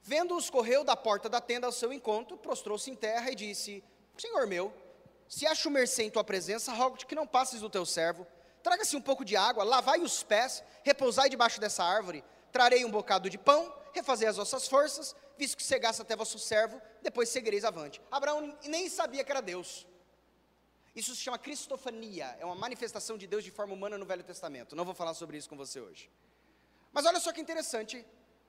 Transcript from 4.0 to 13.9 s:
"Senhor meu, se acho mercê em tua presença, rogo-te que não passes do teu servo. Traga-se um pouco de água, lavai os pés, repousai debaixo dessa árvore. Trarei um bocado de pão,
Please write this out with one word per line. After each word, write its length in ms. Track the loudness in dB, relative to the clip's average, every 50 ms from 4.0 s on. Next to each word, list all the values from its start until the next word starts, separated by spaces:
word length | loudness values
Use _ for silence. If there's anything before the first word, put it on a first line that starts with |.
| _ _ _ -14
"Senhor 280 | -12 -2 0 0 0
meu, 280 | 2 0 -2 -2 -4 -6 -12 -20 -20 -20 -20 -20 -20 _ _ _ _
se 180 | -10 0 0 2
acho 240 | 2 2 0 2
mercê 320 | 4 4 4 4 2 0 0
em 80 | 0
tua 140 | 2 0 0
presença, 480 | 2 0 -2 -2 -2 -4 -4 -2 -4 0
rogo-te 320 | 2 2 2 0 -2 -10
que 100 | -6 -4
não 100 | -4 -4
passes 360 | 2 4 4 4 4 -2 -6
do 80 | -8 -4
teu 160 | -4 -2 -2
servo. 420 | 0 0 2 2 2 0 -2 -8 -18 -18 -20 _ -20 _ _
Traga-se 360 | _ 2 2 2 2 -2 -2 -2
um 40 |
pouco 220 | 0 0 0 0 0
de 140 | 2 4 4
água, 260 | 4 4 4 4 4
lavai 380 | 6 6 6 6 6 4 4
os 200 | 4 0 -2 -4
pés, 400 | 2 4 4 4 4 2 -2 -8 -10 -14 -20 -4 2
repousai 460 | 2 4 4 4 2 4 6 4 4
debaixo 280 | 6 4 4 4 4 0
dessa 280 | -4 -4 -2 0 0
árvore. 360 | 2 2 0 -2 -4 -10 -12 -12 -18 -20 -20 _ _
Trarei 320 | 4 8 8 8 8 6 4
um 80 | 4
bocado 380 | -2 -2 0 2 2 2 2 -2
de 80 | -8 2
pão, 360 | 6 8 8 8 6 0 -8 -16 -18 -8